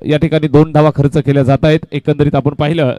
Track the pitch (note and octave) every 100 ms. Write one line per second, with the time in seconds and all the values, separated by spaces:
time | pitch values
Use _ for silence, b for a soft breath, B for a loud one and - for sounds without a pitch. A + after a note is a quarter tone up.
0 | - D3 E3 D#3 D3+ C#3 D#3 D3+ D3+ C#3+
1 | C#3 D3+ C3+ C#3 C3 C3+ D#3 D#3 - D3
2 | - D3 D3 C#3 C#3 C#3+ D3+ E3 C3